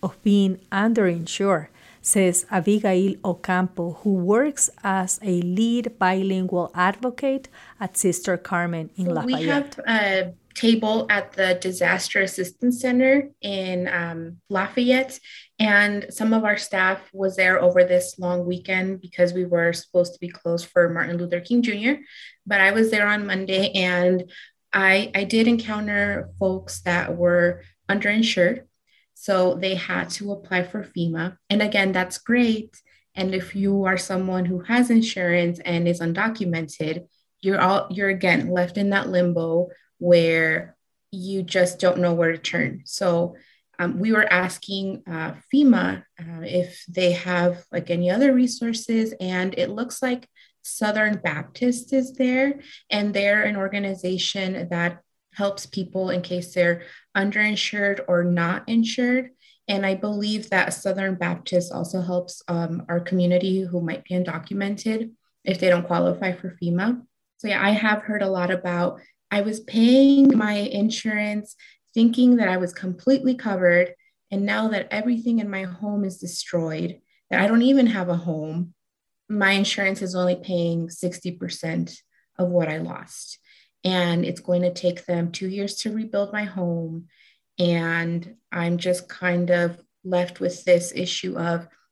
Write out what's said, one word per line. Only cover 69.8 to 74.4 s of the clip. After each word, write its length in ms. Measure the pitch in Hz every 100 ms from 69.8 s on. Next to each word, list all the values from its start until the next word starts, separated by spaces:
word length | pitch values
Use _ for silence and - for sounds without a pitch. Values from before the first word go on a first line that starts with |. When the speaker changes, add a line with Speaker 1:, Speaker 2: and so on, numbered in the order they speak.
| 226 262 277 277 269 226
Speaker 2:
my 160 | 214
insurance 1000 | 208 208 202 220 - 220 214 208 208 208 - - _ _
thinking 440 | 226 233 233 247 240
that 120 | 196
I 100 | 185
was 140 | 175
completely 600 | - 185 180 - 269 262
covered. 600 | 247 220 190 180 175 180 - _ _ _
And 140 | 196